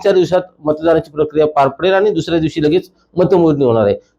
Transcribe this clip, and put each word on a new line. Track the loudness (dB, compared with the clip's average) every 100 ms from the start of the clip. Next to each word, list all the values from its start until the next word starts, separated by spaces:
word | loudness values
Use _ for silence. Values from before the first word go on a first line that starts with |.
चार | 0
दिवसात | 0 2 -2 -4 _ -6
मतदानाची | -2 0 0 -2
प्रक्रिया | -6 -4 0 0
पार | 0 -2
पडेल | 0 -2
आणि | 0 0
दुसऱ्या | -2 -2 -2
दिवशी | -2 -2
लगेच | 0 -2 -4 _ _ -2
मतमोजणी | 0 2 2 2 2
होणार | 2 0
आहे. | -2 -6